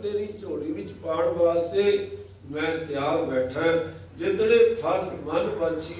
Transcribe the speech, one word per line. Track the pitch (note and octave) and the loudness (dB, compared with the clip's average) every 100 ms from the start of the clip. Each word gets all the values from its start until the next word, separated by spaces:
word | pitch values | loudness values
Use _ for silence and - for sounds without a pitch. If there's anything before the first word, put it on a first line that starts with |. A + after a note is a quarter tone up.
ਤੇਰੀ | G#3 G3+ G#3 - | -4 -4 -6 -8
ਝੋਲੀ | F3 D3 D3+ | -8 -6 -6
ਵਿੱਚ | G3+ - - | -6 -8 -10
ਪਾਉਣ | E3 E3 E3+ E3+ | -4 0 0 4
ਵਾਸਤੇ | E3+ E3+ E3+ G3 G3+ G3 - - - - C#3 | 4 4 0 2 4 2 0 -10 -14 -18 -10
ਮੈਂ | D3+ D#3+ D#3+ D#3+ | -4 -2 -2 -4
ਤਿਆਰ | C#3 D3 E3 D3 | -2 0 0 0
ਬੈਠਾ। | C3 B2+ D3+ E3 E3 - - - - | 0 0 0 2 2 0 -10 -16 -4
ਜਿਤਨੇ | F3+ G3 A3 A#3 A3+ - | -2 2 6 6 6 4
ਫਲ | - F#3+ F#3 - D3 | 0 0 -2 -8 -4
ਮਨ | E3+ - - | -2 0 0
ਵਾਂਛੀ | E3 D#3 - | -2 -2 -6